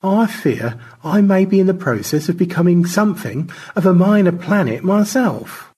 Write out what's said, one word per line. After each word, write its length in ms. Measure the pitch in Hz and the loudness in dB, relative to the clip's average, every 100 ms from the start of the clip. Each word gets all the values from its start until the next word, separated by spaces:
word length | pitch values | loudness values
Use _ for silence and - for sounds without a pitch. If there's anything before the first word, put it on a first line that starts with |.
I 260 | 190 202 226 | 0 2 0
fear 520 | - - 120 117 113 - - | 0 -4 -2 -4 -8 -16 -16
I 160 | 160 185 | -4 2
may 240 | 202 190 | 4 4
be 160 | 190 196 | 2 2
in 80 | 185 | 2
the 60 | |
process 560 | 185 - 113 98 151 151 | 0 -2 -4 -2 -4 -2
of 80 | 175 | -2
becoming 480 | 175 - 170 175 175 | -2 0 2 4 2
something 680 | 190 208 202 - 110 165 - - - | 0 -2 -2 -6 -8 -10 -12 -12 -2
of 100 | 185 | 2
a 80 | |
minor 380 | 180 190 208 190 | 4 4 4 2
planet 500 | 175 175 202 156 113 | 0 -2 0 0 -2
myself. 920 | 180 202 208 262 247 117 113 - - | -2 0 0 0 -2 -2 -10 -18 -20